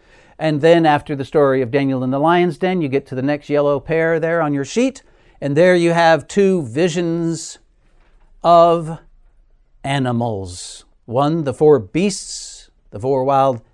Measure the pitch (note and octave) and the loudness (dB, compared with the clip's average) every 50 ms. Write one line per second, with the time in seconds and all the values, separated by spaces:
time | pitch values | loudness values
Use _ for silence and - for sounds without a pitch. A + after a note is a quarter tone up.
0 | _ _ _ _ _ _ _ - D#3 D#3+ D#3 C#3+ C#3 D#3+ E3+ E3+ E3 D#3 D3 C#3+ | _ _ _ _ _ _ _ -6 -4 -2 0 2 4 6 6 6 6 4 2 2
1 | - - D3+ C3+ C3+ - - D#3 C#3+ C3+ C3 C3+ B2+ A#2 B2 C#3 C#3 C3+ C3+ B2+ | 0 -4 -8 -8 -6 -2 0 2 2 2 2 0 -2 -2 -2 -2 -2 -2 -2 -4
2 | B2+ B2+ C3 C#3 D3 D#3+ F3 F3 F3 F3+ D3+ - F#3+ F3+ F#3 F3+ D#3 C3+ B2+ C3+ | -4 -4 -2 0 2 2 2 2 2 0 -2 -4 -4 -4 -2 -2 -4 -2 -2 -4
3 | - - C3 B2+ B2+ C#3+ D3 D3 - - D3 D3 C#3+ C#3+ C#3+ C3+ C3 - E3 D#3+ | -4 -6 -8 -6 -4 -4 -4 -4 -4 -4 -2 0 0 0 -2 -2 -4 -4 -2 -2
4 | D#3+ E3 E3 D#3+ D#3+ D#3+ E3+ E3+ D#3+ D3 C#3+ C#3 C#3 B2+ - A3+ B3+ C4+ C4 - | 0 0 -2 -2 -2 -2 -2 -2 -2 -2 -4 -4 -6 -4 -2 -2 -2 -2 -4 -8
5 | _ _ _ _ _ _ _ - C#3+ C#3+ C#3+ D#3 F3 F#3 F3+ F3 E3+ E3+ E3+ E3+ | _ _ _ _ _ _ _ -10 -6 -2 0 2 4 4 4 4 2 2 2 2
6 | E3+ E3 E3 D3 - - - G3+ G3 F#3+ F#3+ F3 D3 A2+ A2 D3+ F3+ F3+ D3+ F3+ | 4 4 2 2 0 -2 0 2 2 2 2 0 -4 -4 -2 -2 -2 0 0 -2
7 | F3 E3 E3 E3+ E3 E3 E3 D3+ - - - - _ _ _ _ _ _ _ _ | -4 -4 -2 -2 -2 -4 -4 -6 -8 -14 -18 -20 _ _ _ _ _ _ _ _
8 | _ _ _ _ _ _ _ _ - E3+ F3 E3+ E3+ E3+ E3 E3+ D#3+ D#3 E3 D3 | _ _ _ _ _ _ _ _ 2 4 6 6 6 4 2 0 -2 -6 -12 -14
9 | _ _ _ _ _ _ _ _ _ _ _ _ _ _ _ _ - C3+ C#3 C#3 | _ _ _ _ _ _ _ _ _ _ _ _ _ _ _ _ -8 -4 -4 -2
10 | C3 B2 A#2+ A#2 A#2+ A#2 A2 G2 F#2+ F2+ F2 - - - - - - _ _ _ | -2 -2 -2 -2 -2 -4 -6 -8 -10 -12 -14 -16 -16 -18 -20 -20 -20 _ _ _
11 | _ - A2+ B2+ C#3+ D3 D#3+ E3+ D3 C3+ - - D#3 D3+ D3 C3 G#2 F#2+ - D#3 | _ -4 -2 0 0 0 0 -2 -4 -4 -2 2 4 6 6 4 2 -2 -4 -2
12 | F#3+ G#3 F#3+ - - - - - - - - - - _ _ _ _ _ - - | -2 -2 -2 -6 -10 -14 -14 -16 -16 -18 -20 -20 -20 _ _ _ _ _ -14 -8
13 | A2 C3 C#3+ C3 C3 C3+ C#3 C3+ C3+ C3+ B2+ A#2 - _ | -4 -2 -2 0 0 2 2 2 2 2 0 -4 -8 _